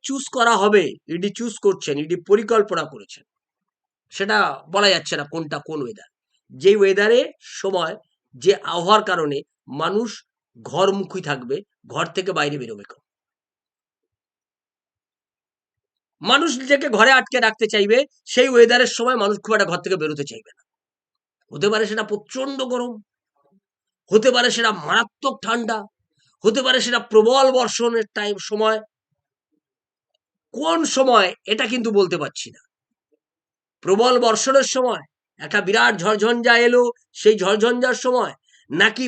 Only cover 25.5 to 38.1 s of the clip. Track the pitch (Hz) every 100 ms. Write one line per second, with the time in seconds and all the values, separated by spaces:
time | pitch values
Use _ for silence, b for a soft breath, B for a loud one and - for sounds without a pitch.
25.5 | 240 214 226 302 _ _ _ _ _ 208
26.5 | 226 254 254 220 247 - 214 220 269 262
27.5 | 254 226 - 233 226 214 214 208 196 -
28.5 | 214 220 214 214 _ _ _ _ _ _
29.5 | _ _ _ _ _ _ _ _ _ _
30.5 | 240 320 330 302 269 262 226 185 - -
31.5 | 220 240 247 226 202 185 170 135 - -
32.5 | - _ _ _ _ _ _ _ _ _
33.5 | _ _ _ 170 202 247 247 233 214 269
34.5 | 269 247 262 254 175 147 _ _ - 151
35.5 | 208 185 226 240 196 190 214 220 240 233
36.5 | 233 240 247 240 - _ - 214 214 180
37.5 | 208 233 247 254 240 254